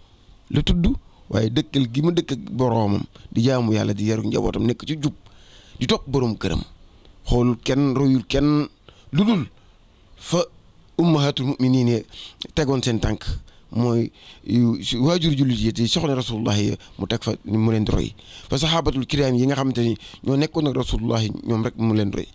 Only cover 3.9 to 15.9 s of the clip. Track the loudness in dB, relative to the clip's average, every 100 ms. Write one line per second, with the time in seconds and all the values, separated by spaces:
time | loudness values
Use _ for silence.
3.9 | -2 0 0 0 0 0 0 0 -2 -6
4.9 | -4 -4 -4 -20 -20 -20 -20 -20 -6 -2
5.9 | -2 0 -2 0 -2 -2 -4 -6 -16 -20
6.9 | -20 -20 -14 0 2 2 0 -2 0 2
7.9 | 2 2 2 0 0 2 2 0 _ -20
8.9 | -20 -4 0 2 2 -2 -10 -20 _ _
9.9 | _ _ -18 -4 -2 -2 -8 -20 _ -12
10.9 | 0 2 4 2 0 -4 0 2 4 2
11.9 | 0 -4 -20 -20 -18 -6 -2 0 0 0
12.9 | 0 0 -2 -4 -8 -8 -20 -8 -2 2
13.9 | 2 -2 -6 -20 -18 -2 2 4 2 -4
14.9 | 0 2 2 2 2 2 2 0 0 0